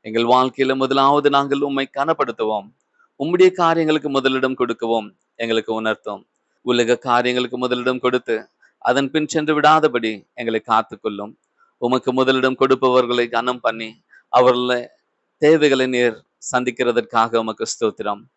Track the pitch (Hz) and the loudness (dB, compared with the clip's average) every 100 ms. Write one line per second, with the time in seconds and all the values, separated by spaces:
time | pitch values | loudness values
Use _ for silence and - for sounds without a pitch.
0 | 107 113 117 127 131 123 131 135 131 135 | -6 -2 2 2 2 -2 -2 0 0 2
1 | 135 147 143 143 139 139 143 139 135 - | 2 4 2 2 0 -2 -2 -4 -6 -4
2 | 143 160 131 113 110 107 101 _ _ _ | -4 -2 -2 -4 -4 -4 -8 _ _ _
3 | _ _ 147 175 185 185 170 165 156 156 | _ _ -4 4 4 4 0 2 0 0
4 | 147 139 131 131 131 131 123 120 117 113 | 0 -2 0 0 -2 -2 -4 -4 -2 -2
5 | 104 95 _ _ 113 113 107 113 110 107 | -4 _ _ _ -4 -4 -2 -4 -4 -4
6 | - 98 _ _ _ _ 123 120 117 120 | -6 -14 _ _ _ _ -2 0 2 0
7 | 131 120 123 123 123 123 127 123 123 127 | 2 0 2 -2 -4 -4 -4 -2 -2 -2
8 | 123 127 - 110 110 _ _ _ - 127 | -2 -2 -2 -6 -6 _ _ _ -2 0
9 | 139 156 151 165 151 151 147 156 156 123 | 0 -4 -4 -4 -2 2 4 4 2 0
10 | 113 107 _ - 113 113 - 113 113 104 | -4 -8 _ -10 -4 -4 0 -2 -2 -8
11 | 110 101 104 - _ _ _ _ 120 127 | -8 -8 -12 -16 _ _ _ _ -2 -2
12 | 131 127 131 131 131 127 131 131 131 127 | -2 0 2 2 0 0 0 2 2 2
13 | 120 120 120 117 120 127 113 113 113 - | 2 0 -2 -2 -4 -4 -4 -4 -10 -16
14 | _ _ _ 123 127 123 123 123 120 _ | _ _ _ 4 4 4 0 -2 -4 _
15 | _ _ _ _ 151 160 147 135 131 123 | _ _ _ _ 4 6 4 2 0 2
16 | 120 110 _ _ - 127 123 117 120 117 | 0 -2 _ _ -6 -4 -4 -2 0 0
17 | 110 120 113 113 113 107 110 - 113 98 | 0 0 0 0 -4 -6 -8 -4 -4 -4
18 | 104 104 117 | -8 -8 -12